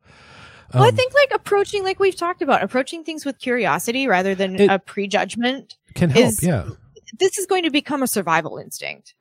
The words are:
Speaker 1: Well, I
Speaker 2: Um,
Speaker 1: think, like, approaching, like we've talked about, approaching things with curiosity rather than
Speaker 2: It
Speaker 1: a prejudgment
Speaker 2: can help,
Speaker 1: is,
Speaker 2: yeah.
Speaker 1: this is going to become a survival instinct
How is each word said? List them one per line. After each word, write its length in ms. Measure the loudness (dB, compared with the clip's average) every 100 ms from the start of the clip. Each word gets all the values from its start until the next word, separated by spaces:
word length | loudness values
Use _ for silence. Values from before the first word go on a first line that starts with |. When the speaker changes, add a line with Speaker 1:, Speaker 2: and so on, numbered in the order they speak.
| _ -20 -20 -20 -20 -20 -4
Speaker 1:
Well, 100 | 4
I 60 | 4
Speaker 2:
Um, 80 | 4
Speaker 1:
think, 160 | 2
like, 160 | 2 2
approaching, 500 | 0 0 0 0 -2
like 160 | -4 0
we've 160 | 0 0
talked 240 | -6 -4
about, 220 | 0 0
approaching 420 | 0 -2 -4 -8
things 200 | -10 -8 -8
with 120 | -8
curiosity 720 | -4 -2 0 -2 -2 -2 0
rather 260 | 0 0
than 220 | -2 -2 2
Speaker 2:
It 120 | 4
Speaker 1:
a 80 | 4
prejudgment 1000 | -2 -6 -2 -2 -2 -4 -4 -4 -12 -20 _
Speaker 2:
can 140 | 0 4
help, 140 | 6
Speaker 1:
is, 180 | 4 2
Speaker 2:
yeah. 280 | 0 0 -4 -12 _ -20 -20 -2
Speaker 1:
this 200 | -2 0
is 60 | -2
going 180 | -2
to 60 | 0
become 320 | -2 -2 -2
a 40 | -2
survival 500 | -2 0 0 0 -10
instinct 580 | -14 -12 -12 -14 -20 _